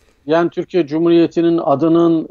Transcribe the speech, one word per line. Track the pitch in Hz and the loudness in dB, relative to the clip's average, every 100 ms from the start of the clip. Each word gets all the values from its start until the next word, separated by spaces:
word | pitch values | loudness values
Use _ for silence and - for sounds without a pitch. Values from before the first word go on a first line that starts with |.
| _ _ 139 | _ _ -4
Yani | 160 170 | -2 -2
Türkiye | - - 185 143 | -6 -6 -4 -4
Cumhuriyeti'nin | 156 170 170 165 170 170 170 | -2 2 2 2 0 0 0
adının, | 160 139 165 165 170 160 - | 0 0 2 2 2 0 -4